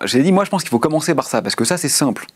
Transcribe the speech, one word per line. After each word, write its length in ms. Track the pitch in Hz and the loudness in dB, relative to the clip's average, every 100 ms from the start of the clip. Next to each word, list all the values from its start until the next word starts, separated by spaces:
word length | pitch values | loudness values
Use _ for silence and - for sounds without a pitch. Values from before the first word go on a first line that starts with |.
j'ai 180 | - 127 | 0 2
dit, 80 | 165 | 4
moi, 100 | 190 | 4
je 60 | 196 | 2
pense 120 | 190 | -2
qu'il 80 | - | -2
faut 100 | 120 | 0
commencer 360 | 156 156 - 139 | 0 0 0 -2
par 100 | - | 0
ça, 160 | 117 | -2
parce 140 | 92 - | -2 -2
que 80 | |
ça, 140 | 117 175 | -2 -2
c'est 100 | 143 | -2
simple. 380 | - 139 101 - | 0 0 -2 -10